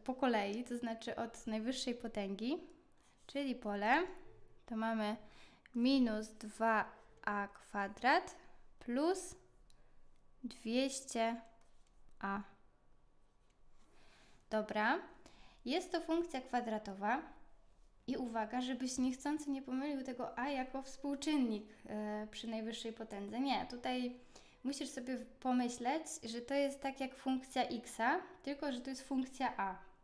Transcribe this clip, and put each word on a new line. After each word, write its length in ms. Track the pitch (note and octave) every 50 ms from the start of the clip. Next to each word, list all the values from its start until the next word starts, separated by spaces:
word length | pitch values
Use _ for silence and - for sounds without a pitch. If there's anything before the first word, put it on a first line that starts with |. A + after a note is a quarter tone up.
| -
po 100 | - B3+
kolei, 500 | B3+ C#4 B3+ A#3 G#3+ G3+ G3+ G3+ A3+ B3
to 140 | - A#3+ A#3+
znaczy 380 | A#3+ A#3 A3+ A3+ - - -
od 320 | - A#3 A3+ - - - -
najwyższej 480 | A3 A3 G#3+ A#3+ C4 B3+ - - A#3+
potęgi, 640 | A#3+ - A3+ - G#3+ G3+ F#3+ G3 G3 A3 A#3+ D4 F4 - - - - - - - - - - - _ - -
czyli 280 | - C#4 C#4+ C4+ B3
pole 480 | B3 - G#3+ G3+ G3+ G3+ G#3+ B3+ D#4 F4+ F#4 - - - - - - - - - - -
to 100 | - A#3+
mamy 400 | A3 A3 A3+ A3+ A3 G#3+ G#3 G#3+ A3+ - - - - - - - - _ - -
minus 540 | A#3+ A#3 B3+ C#4 C#4 B3+ A#3 G#3+ G#3+ A3 G#3+
dwa 560 | - - - G#3+ - - A3 A3+ A3+ G#3+ F#3+ - - - - - - - -
a 220 | - G#3 G3+ G3+ G3+
kwadrat 880 | - - - - - G#3 G3+ G3 G#3 - - B3 C#4+ F4+ F4+ F#4 - - - - - - - - - -
plus 560 | - - A#3+ B3+ D4 E4+ F#4+ F#4+ - - - - - - - - - - - - - - - - - - - - - - - - -
dwieście 1000 | A#3+ - - - A3 A3+ B3 C4+ C#4 C4 - - - - A#3 A3+ A3+ A#3 A#3 - - - - - - - - - _ - - - - - -
a. 220 | - G3 G3 G#3 G3+ - - - - - - - _ - - - - - _ - - - _ _ - - _ _ - - - - - - - - - - - - - - - - - -
Dobra, 500 | - G#3+ G#3+ G#3+ A3 G#3+ G#3+ A3+ C4+ F#4+ - - - - - - - - - - - - -
jest 260 | - C#4 F4+ F4+ -
to 100 | - E4+
funkcja 400 | E4 - D#4+ E4+ E4+ E4+ - C4
kwadratowa 800 | B3+ - - B3 A3 A3+ G#3+ G#3+ G#3+ G3+ G3 G3 G3+ G#3 A#3 C#4+ D#4+ - - - - - - - - - - - - - - - - -
i 100 | B3+ -
uwaga, 440 | B3+ A#3+ A3 A#3 G#3+ G#3+ - B3
żebyś 360 | B3+ B3+ C4 B3+ C4 B3+ - -
niechcący 520 | B3+ C4 B3+ B3+ - C#4+ D4+ D#4 D4 C#4+
nie 120 | C#4 C4+
pomylił 420 | C4+ - B3+ C4 C#4 D4+ D4 C4+ C4
tego 360 | B3+ B3 A#3+ B3+ - - -
a 100 | A#3+ C#4+
jako 320 | C#4+ C4 B3+ C4 - C4+
współczynnik, 840 | C4 - - - - C#4+ C#4+ C#4 - D#4+ D#4 D4 B3+ A#3 A3 G#3 G#3+ - - - -
e, 420 | - - G#3+ G#3+ G#3 G#3 G#3+ G#3+ A3
przy 160 | - - - A3+
najwyższej 460 | A3+ A3 A3 A3 A3+ A3+ - A3+ A3
potędze. 460 | - A3+ A3 A3 G3+ G3+ G3+ G#3 A#3
Nie, 260 | C4+ C#4 B3 G3 - -
tutaj 500 | - A#3+ - B3+ B3+ B3+ B3 B3 B3 - - - - - - - - - - B3+
musisz 220 | C#4 - D#4 C4
sobie 280 | - - A#3+ B3+ C4 A#3 A3 - - -
pomyśleć, 640 | - C4 B3+ B3 B3 A#3+ A#3+ - A#3+ A#3+ C#4 D#4+ D#4+ - - - -
że 180 | A3+ A3+ A#3+
to 120 | A#3+ - C#4
jest 280 | C#4+ C#4+ C#4 C4+ C#4
tak 180 | - C#4 C4 -
jak 160 | C4+ B3+ -
funkcja 480 | - - C4+ C4 B3+ B3+ - - C4 B3
x, 340 | - B3 A3+ - - - - A3 A#3+ D4 F#4 F4+ - - - -
tylko 280 | - C#4+ C#4 - D4
że 100 | C4 A#3+
to 80 | A#3+ C4+
jest 120 | C4+ B3+
funkcja 520 | - - C#4+ C4 C4 B3+ - - C4+ A#3+ - -
a 180 | G3 F#3+ F#3 F#3 - - - -